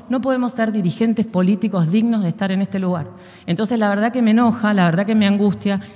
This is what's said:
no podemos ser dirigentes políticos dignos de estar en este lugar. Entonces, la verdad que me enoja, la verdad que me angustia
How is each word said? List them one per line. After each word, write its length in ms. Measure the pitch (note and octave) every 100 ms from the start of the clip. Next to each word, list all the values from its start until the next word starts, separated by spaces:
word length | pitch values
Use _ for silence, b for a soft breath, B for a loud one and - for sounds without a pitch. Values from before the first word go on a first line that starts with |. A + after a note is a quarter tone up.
| -
no 100 | B3+
podemos 340 | C4 B3+ B3
ser 180 | A#3+ A3+
dirigentes 560 | G#3+ F3 - A3+ A3 A3
políticos 640 | F3+ F#3 G3+ A3 F#3+ D#3+
dignos 320 | G#3+ A#3 A3
de 60 | F3
estar 220 | - G3
en 100 | F#3+
este 160 | G3 G3
lugar. 280 | F#3 F3 - B B B -
Entonces, 320 | E3+ A3 A#3+
la 100 | G#3
verdad 240 | G3+ A3+
que 120 | B3+
me 80 | A3
enoja, 420 | A3 A#3+ - G#3
la 120 | G3+ F3
verdad 200 | E3 G3+
que 80 |
me 140 | A3 G3+
angustia 520 | G3+ G#3 G3+ G3+ G3 B